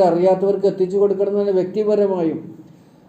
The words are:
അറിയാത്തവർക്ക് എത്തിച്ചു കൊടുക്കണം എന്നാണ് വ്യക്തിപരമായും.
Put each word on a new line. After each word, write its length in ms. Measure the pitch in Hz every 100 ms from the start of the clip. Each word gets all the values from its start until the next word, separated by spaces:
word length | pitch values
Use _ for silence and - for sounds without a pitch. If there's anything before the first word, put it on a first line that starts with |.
| 185
അറിയാത്തവർക്ക് 580 | 170 185 185 196 190 196
എത്തിച്ചു 260 | 180 180 196
കൊടുക്കണം 300 | 202 190 196
എന്നാണ് 200 | 202 202 185
വ്യക്തിപരമായും. 800 | 180 214 208 208 196 180 165 - - - - - _ _